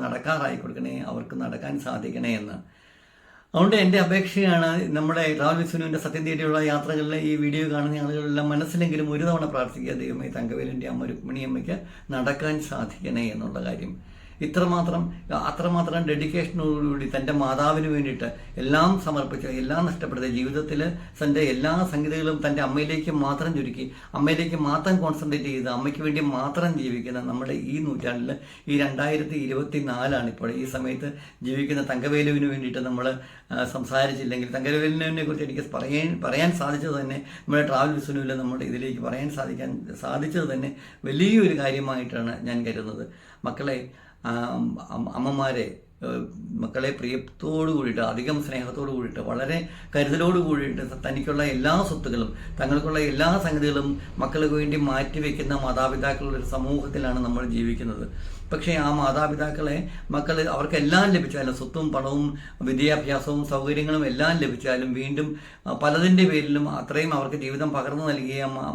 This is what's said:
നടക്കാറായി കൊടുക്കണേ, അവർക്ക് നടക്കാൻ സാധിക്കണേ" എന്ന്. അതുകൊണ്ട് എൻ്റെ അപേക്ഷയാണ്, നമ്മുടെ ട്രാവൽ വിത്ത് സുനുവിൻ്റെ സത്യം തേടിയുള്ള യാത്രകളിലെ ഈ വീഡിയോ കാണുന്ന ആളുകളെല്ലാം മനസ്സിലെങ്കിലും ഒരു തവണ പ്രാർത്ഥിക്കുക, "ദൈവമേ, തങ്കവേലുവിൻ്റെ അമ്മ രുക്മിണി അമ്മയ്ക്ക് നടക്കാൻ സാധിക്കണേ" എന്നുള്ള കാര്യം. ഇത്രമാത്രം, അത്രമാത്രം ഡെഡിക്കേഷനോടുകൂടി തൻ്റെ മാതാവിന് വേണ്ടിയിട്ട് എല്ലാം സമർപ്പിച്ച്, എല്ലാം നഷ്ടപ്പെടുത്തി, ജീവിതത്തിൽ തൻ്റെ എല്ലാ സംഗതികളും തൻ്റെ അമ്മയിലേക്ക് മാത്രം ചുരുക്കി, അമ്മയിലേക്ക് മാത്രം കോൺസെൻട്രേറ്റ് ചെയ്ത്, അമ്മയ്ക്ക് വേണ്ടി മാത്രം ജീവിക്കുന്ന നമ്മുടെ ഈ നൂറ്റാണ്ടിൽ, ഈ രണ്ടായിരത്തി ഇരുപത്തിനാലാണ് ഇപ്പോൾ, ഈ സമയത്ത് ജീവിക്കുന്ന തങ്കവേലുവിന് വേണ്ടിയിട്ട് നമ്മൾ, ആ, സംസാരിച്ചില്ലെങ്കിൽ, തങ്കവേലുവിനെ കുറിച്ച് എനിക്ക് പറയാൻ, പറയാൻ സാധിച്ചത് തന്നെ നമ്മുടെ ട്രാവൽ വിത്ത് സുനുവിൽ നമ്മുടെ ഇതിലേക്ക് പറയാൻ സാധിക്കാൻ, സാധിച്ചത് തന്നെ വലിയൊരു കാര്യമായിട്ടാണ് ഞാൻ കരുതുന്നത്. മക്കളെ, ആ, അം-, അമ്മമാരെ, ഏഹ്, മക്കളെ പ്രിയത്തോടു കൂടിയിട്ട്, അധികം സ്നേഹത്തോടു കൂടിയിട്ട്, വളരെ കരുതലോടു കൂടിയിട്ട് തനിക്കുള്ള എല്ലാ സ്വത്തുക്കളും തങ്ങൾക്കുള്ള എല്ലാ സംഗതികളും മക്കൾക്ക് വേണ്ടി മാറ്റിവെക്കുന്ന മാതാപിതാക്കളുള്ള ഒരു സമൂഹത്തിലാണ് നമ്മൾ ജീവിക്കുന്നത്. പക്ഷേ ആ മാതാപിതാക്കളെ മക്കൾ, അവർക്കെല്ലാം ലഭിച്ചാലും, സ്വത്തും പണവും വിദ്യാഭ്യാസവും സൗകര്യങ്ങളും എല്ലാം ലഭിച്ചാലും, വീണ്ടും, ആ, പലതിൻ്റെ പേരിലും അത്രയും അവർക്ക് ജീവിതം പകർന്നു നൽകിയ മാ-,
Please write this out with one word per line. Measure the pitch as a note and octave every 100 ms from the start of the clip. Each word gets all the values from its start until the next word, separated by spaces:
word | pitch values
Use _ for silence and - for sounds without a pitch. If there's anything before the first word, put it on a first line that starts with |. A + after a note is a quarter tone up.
നടക്കാറായി | B2 B2 D3+ D#3 C3+ B2
കൊടുക്കണേ, | B2 B2 B2+ C3 B2
അവർക്ക് | A#2 A#2 B2+
നടക്കാൻ | B2+ A#2 C#3 C#3+ B2+
സാധിക്കണേ" | A#2+ B2+ B2 A#2+ A2
എന്ന്. | G#2 F#2 - - - _ _ _ - - _
അതുകൊണ്ട് | D#3+ G3 G#3+
എൻ്റെ | F#3 F#3+
അപേക്ഷയാണ്, | F3 F#3+ F#3 G3 F#3+ E3+ E3 E3+ E3+ D3+
നമ്മുടെ | D#3 E3 D#3 D3+
ട്രാവൽ | D3 E3+
വിത്ത് | E3
സുനുവിൻ്റെ | E3 D#3+ D#3
സത്യം | D#3 D#3+ D#3+
തേടിയുള്ള | D#3 D#3 D#3 D#3
യാത്രകളിലെ | D3 D3 D#3 D3+ D#3 D#3
ഈ | D3+
വീഡിയോ | D3 D3+ D#3
കാണുന്ന | D3 D3 D3+
ആളുകളെല്ലാം | C#3+ D3+ D3 D3 D3
മനസ്സിലെങ്കിലും | D3 D#3 F3 E3+ D#3 D3+
ഒരു | D3+ E3
തവണ | E3 D3+
പ്രാർത്ഥിക്കുക, | C3 B2+ C3 C3 B2+
"ദൈവമേ, | C3 B2+ C3 B2
തങ്കവേലുവിൻ്റെ | A#2 C3 C3 B2+ C3
അമ്മ | B2 B2+
രുക്മിണി | A#2 B2+ C3+ C3
അമ്മയ്ക്ക് | B2+ E3 F#3+ - - -
നടക്കാൻ | C3 B2+ C#3 D3+ D3+ D3
സാധിക്കണേ" | C3 A2 - C3 A#2+ A#2
എന്നുള്ള | A2 A2 C2 B1
കാര്യം. | - - - - - - - D3+
ഇത്രമാത്രം, | F#3 F3+ F3 E3+ E3+ E3+ - - D3+ C#3+
അത്രമാത്രം | - F3 E3+ E3+ E3+ E3+
ഡെഡിക്കേഷനോടുകൂടി | D3 D3+ F3 E3+ F3 D#3 D3+ D3 C#3 C#3
തൻ്റെ | C3+ C3+ D3
മാതാവിന് | C3+ C3+ D3 D#3 D#3
വേണ്ടിയിട്ട് | D3 C3+ A#2 A#2 - - -
എല്ലാം | C3 D3+ F3 F#3+ D#3+
സമർപ്പിച്ച്, | C#3+ C3 C#3 C3+ C3
എല്ലാം | C3 D#3 E3+
നഷ്ടപ്പെടുത്തി, | - - B2 B2+ A#2+
ജീവിതത്തിൽ | C3 C#3+ D3+ D3 E3+ E3+ - -
തൻ്റെ | D3 C#3+ D3
എല്ലാ | B2+ D3+ E3+ F3+
സംഗതികളും | D3 D3+ D#3+ D#3 D3+
തൻ്റെ | D3 C#3+ C3
അമ്മയിലേക്ക് | C#3+ D3+ D#3 E3+ D3+
മാത്രം | C#3 C#3+ D#3+ D3
ചുരുക്കി, | A#2+ - C3 - - C#3
അമ്മയിലേക്ക് | D3 D#3 E3 E3 D3
മാത്രം | D#3 F3+ F#3
കോൺസെൻട്രേറ്റ് | E3 D3+ D3+ D3 C#3
ചെയ്ത്, | C3 B2 B2
അമ്മയ്ക്ക് | C#3 C#3+ D3+
വേണ്ടി | D3 C#3+ B2+
മാത്രം | C#3+ F3 E3+ D3+
ജീവിക്കുന്ന | C3 A#2+ A#2+ B2 B2+
നമ്മുടെ | B2 C3+ D3 -
ഈ | D3
നൂറ്റാണ്ടിൽ, | D3+ B2 B2 B2 B2 C#3 - - -
ഈ | C#3+
രണ്ടായിരത്തി | C#3 C3 D3 D3+ - D3+ B2+
ഇരുപത്തിനാലാണ് | C3+ D3 D3+ C#3 B2 C3 C3 A#2
ഇപ്പോൾ, | G2 A#2 B2+
ഈ | C3
സമയത്ത് | C3 B2+ C3 C#3+ C#3+ - - B2+
ജീവിക്കുന്ന | C3+ C#3+ C#3+ C3+
തങ്കവേലുവിന് | B2+ C#3+ D3 D3 D3 C#3+
വേണ്ടിയിട്ട് | C3+ B2+ B2+ B2+
നമ്മൾ, | B2 C3 B2+ - - -
ആ, | B2 B2 C3+
സംസാരിച്ചില്ലെങ്കിൽ, | B2+ C3 C#3 C3+ B2+ B2 B2 C3
തങ്കവേലുവിനെ | C3+ D3+ D#3 D#3+ D#3+ D#3+ D3+
കുറിച്ച് | D3+ C#3+
എനിക്ക് | C3+ - B2+
പറയാൻ, | B2+ D3 E3 E3+ B2+
പറയാൻ | C3+ E3+ F3
സാധിച്ചത് | C#3+ D3 D#3+ C#3
തന്നെ | C3+ C#3 - -
നമ്മുടെ | - D3 D3
ട്രാവൽ | C3+ D3 D3
വിത്ത് | D3
സുനുവിൽ | C#3 C3 C3
നമ്മുടെ | B2+ C3 C3+
ഇതിലേക്ക് | B2 C3 A#2+ A#2
പറയാൻ | B2+ D3 D3
സാധിക്കാൻ, | C3 B2+ C3 - - -
സാധിച്ചത് | C3 C3+ F#3 F3 C#3+
തന്നെ | C3 C#3 - - - C3+
വലിയൊരു | D3 G3 A3 F#3+ D3+
കാര്യമായിട്ടാണ് | C#3 C3+ C#3 B2+ A#2+ B2 A#2 A2+ B2
ഞാൻ | A#2+ A2+
കരുതുന്നത്. | A2 G#2+ A2 A2+ - - - B2
മക്കളെ, | B2+ C#3 B2+ B2+ - - - A#2+
ആ, | A#2 A#2+ A#2+ A#2 - -
അം-, | A2+ A#2 -
അമ്മമാരെ, | C3 C#3 C3+ B2 G#2+ F2+ - - B2
ഏഹ്, | A#2+ A#2+ - - A2+
മക്കളെ | A2+ C3 C3+ C#3
പ്രിയത്തോടു | B2 B2+ - - D#3 D#3 D#3+ D#3
കൂടിയിട്ട്, | B2 A2 A2+
അധികം | A2+ B2+ D3 C#3+
സ്നേഹത്തോടു | C3 B2 C#3+ C#3 C3
കൂടിയിട്ട്, | A2+ - A#2
വളരെ | A#2+ C3+ E3 E3+ - -
കരുതലോടു | C#3+ C#3+ D#3+ E3+ F#3 E3
കൂടിയിട്ട് | C#3+ C#3 B2 C3 C3 C3+
തനിക്കുള്ള | C3+ C#3+ C#3+ D3
എല്ലാ | B2+ C#3+ F3 G3
സ്വത്തുക്കളും | D#3 C3 A#2 A2 - - -
തങ്ങൾക്കുള്ള | C3+ C#3+ D#3 D#3 C#3+
എല്ലാ | C3+ D#3+ F#3+ E3+
സംഗതികളും | D3+ D3 C#3+ C#3+ C#3 - -
മക്കൾക്ക് | C3+ D#3 D3+ D3
വേണ്ടി | D3 D3 C#3+
മാറ്റിവെക്കുന്ന | C3+ C#3+ D#3 D3+ C#3+ C#3 C#3
മാതാപിതാക്കളുള്ള | C3 B2+ C3 C3+ C#3 C#3 C#3 C3+
ഒരു | B2+
സമൂഹത്തിലാണ് | C3+ C3 C#3+ C#3 C#3 C3 B2+ A#2+
നമ്മൾ | A#2+ B2 A2+
ജീവിക്കുന്നത്. | A#2 A#2+ A#2 G#2 - - - - -
പക്ഷേ | D#3+ F3 D#3+
ആ | D3 D3
മാതാപിതാക്കളെ | C#3 D3 D3+ D3 D3+ D3+ D3+ D3+ F3+ - -
മക്കൾ, | D3 D3 D#3+ D#3
അവർക്കെല്ലാം | C#3 D3 D#3+ C#3+ F3+ G3+ F3+
ലഭിച്ചാലും, | C3+ C#3+ C3 B2+
സ്വത്തും | B2+ D#3+ D#3 C#3
പണവും | C3+ C#3+ D3 D3 - - B2+
വിദ്യാഭ്യാസവും | C3 D3 D3+ C#3 C#3 D3 D3 C#3+
സൗകര്യങ്ങളും | C#3 C#3+ D3 D3+ D#3 C#3
എല്ലാം | B2 D#3 E3+
ലഭിച്ചാലും, | C3+ A#2+ C3 B2+ C3 B2+
വീണ്ടും, | C3+ C#3+ D3+ D3+ - - B2+
ആ, | B2+
പലതിൻ്റെ | D3 D#3 F3+ F#3 F3+
പേരിലും | D3+ D3 C#3+ D3 C#3
അത്രയും | A#2 D3 D#3+ D3
അവർക്ക് | C3+ C#3+
ജീവിതം | C3 C#3 D3+ C#3
പകർന്നു | C3 C#3+ D#3
നൽകിയ | C#3 B2+ C3+ C3+ C3+
മാ-, | C#3+